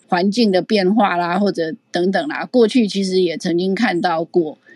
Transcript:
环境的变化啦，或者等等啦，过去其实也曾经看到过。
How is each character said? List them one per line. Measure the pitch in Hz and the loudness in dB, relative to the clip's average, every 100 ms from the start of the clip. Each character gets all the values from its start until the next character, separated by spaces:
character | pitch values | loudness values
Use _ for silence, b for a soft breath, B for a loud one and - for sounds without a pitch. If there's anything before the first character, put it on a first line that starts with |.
| - | -4
环 | 175 196 | 0 2
境 | 202 226 | 2 2
的 | 185 | 2
变 | - 214 185 | 2 0 2
化 | 220 202 175 | 2 0 0
啦， | 175 180 | -2 0
或 | 202 | 0
者 | 175 165 - _ | 0 -4 -8 _
等 | 175 180 | -2 0
等 | 185 151 | 0 -4
啦， | 139 | -6
过 | 180 247 220 | -2 2 4
去 | 254 208 | 2 0
其 | 196 | -2
实 | 190 185 | -2 0
也 | 180 156 | 0 -2
曾 | 180 170 | -4 -2
经 | 190 | 0
看 | 190 226 175 | 0 -2 0
到 | 180 165 | -2 -2
过。 | 165 180 156 - B | -2 -2 -2 -6 B